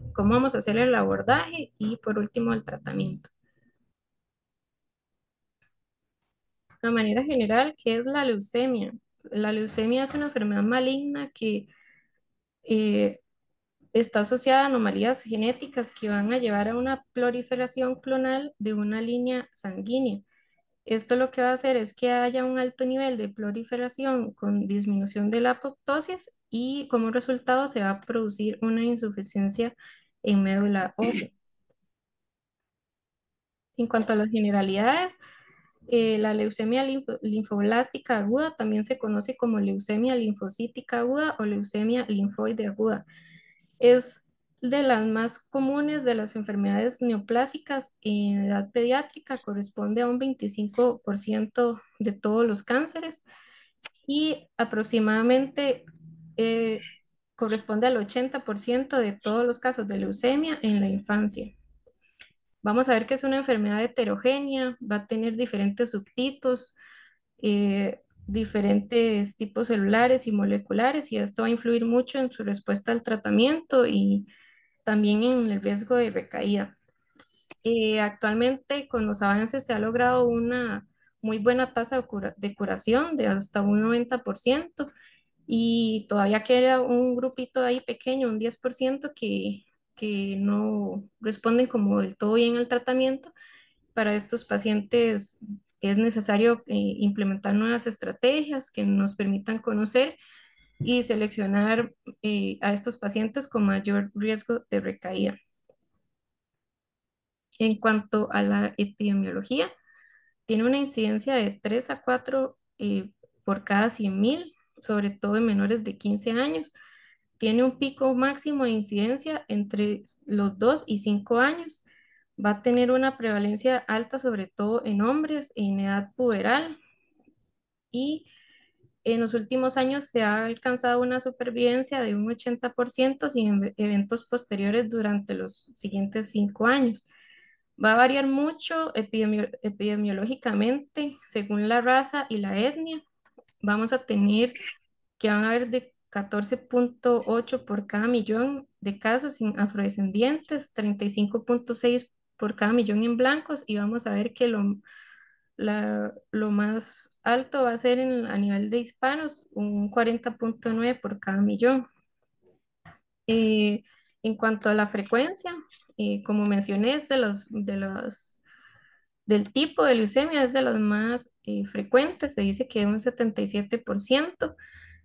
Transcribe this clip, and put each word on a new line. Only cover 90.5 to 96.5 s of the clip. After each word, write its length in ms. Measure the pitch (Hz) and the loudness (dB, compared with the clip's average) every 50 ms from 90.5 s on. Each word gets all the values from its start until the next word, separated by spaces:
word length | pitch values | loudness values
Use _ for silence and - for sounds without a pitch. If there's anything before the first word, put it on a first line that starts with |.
| 104 104 107 107 107 104 101 98 180 202 - - _ _ | 0 0 0 0 -2 -2 -2 -4 -6 -8 -10 -12 _ _
responden 460 | - 214 220 - - 226 226 240 254 | -6 -6 -4 -2 0 2 4 4 2
como 360 | 247 - 226 202 202 202 202 | 2 2 2 2 2 2 2
del 140 | 202 190 196 | 0 -2 -2
todo 200 | - - 208 220 | -2 0 2 4
bien 220 | 233 233 240 240 | 4 4 4 2
al 100 | 240 240 | 0 0
tratamiento. 640 | 240 254 240 247 - 254 262 262 262 269 269 - 349 - - - - - - _ _ _ _ _ _ - | 0 -2 -2 0 0 0 2 2 0 0 -2 -8 -14 -20 -20 -20 -20 -20 -20 _ _ _ _ _ _ -4
Para 180 | 233 220 208 208 | -2 0 0 0
estos 320 | 208 202 - - 233 - | -2 -2 -4 -6 -6 -4
pacientes 920 | - 208 202 196 220 214 208 202 202 - 240 233 233 214 208 202 - - - 226 208 202 202 _ _ _ _ | -4 -4 -2 0 0 0 0 0 0 2 2 4 4 2 0 -4 -6 -12 -14 -14 -14 -14 -14 _ _ _ _
es 160 | - 196 202 | -2 0 2
necesario, 640 | 202 226 233 220 226 208 - 208 202 220 233 | 4 2 2 2 0 0 2 4 4 4 4